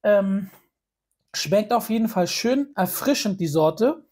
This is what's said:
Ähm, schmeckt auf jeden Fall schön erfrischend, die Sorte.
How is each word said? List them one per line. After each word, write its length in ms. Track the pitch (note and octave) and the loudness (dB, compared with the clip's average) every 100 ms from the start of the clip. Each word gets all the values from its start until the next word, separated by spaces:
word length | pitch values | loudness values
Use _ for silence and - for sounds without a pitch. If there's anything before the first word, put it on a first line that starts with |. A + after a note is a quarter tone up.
Ähm, 460 | G#3 G#3 G3 G3 F#3+ - _ _ _ _ _ _ _ - | 4 2 2 -4 -6 -16 _ _ _ _ _ _ _ -8
schmeckt 380 | - G3 G#3 | 0 0 2
auf 160 | A#3+ A3 | -2 0
jeden 180 | A3+ A3+ | 0 0
Fall 200 | F#3+ F3 | 0 -2
schön 440 | - A#3 C4+ C#4 - | 0 0 0 -2 -2
erfrischend, 680 | F#3 - - C#4 G#3+ F#3 | -4 -2 0 0 -2 -2
die 60 | E3 | -2
Sorte. 580 | D3+ D#3 D#3 A#3+ E4 _ | 2 2 2 0 0 _